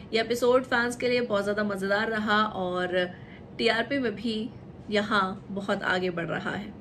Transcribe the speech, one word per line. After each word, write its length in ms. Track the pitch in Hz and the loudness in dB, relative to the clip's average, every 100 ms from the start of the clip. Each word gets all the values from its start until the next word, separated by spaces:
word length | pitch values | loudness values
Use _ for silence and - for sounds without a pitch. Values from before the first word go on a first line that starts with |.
| - | -2
ये 80 | 220 | 0
episode 420 | 226 240 247 254 | 2 2 4 4
fans 340 | 254 247 240 240 | 4 2 2 0
के 120 | 247 | 0
लिए 120 | 247 | 2
बहुत 220 | 240 202 | 2 0
ज़्यादा 220 | 202 208 | 2 0
मज़ेदार 440 | 214 196 190 202 226 | 0 0 0 2 2
रहा 340 | 220 214 208 | 0 2 4
और 720 | 214 - 185 180 180 180 180 - - - - - | 4 0 -2 0 0 0 0 -4 -16 -18 -14 0
टीआरपी 400 | 226 220 226 285 | 2 2 0 0
में 160 | 240 | 0
भी 360 | 208 240 220 226 - - - - | -2 -2 -2 -4 -8 -16 -16 -2
यहाँ 560 | 208 208 214 190 190 - | 0 2 2 2 -2 -8
बहुत 320 | 196 196 196 | -6 -2 -2
आगे 280 | - 185 185 | 2 0 0
बढ़ 160 | 170 160 | -2 -2
रहा 240 | 165 190 | -4 -4
है। 240 | 190 208 - | -6 -6 -12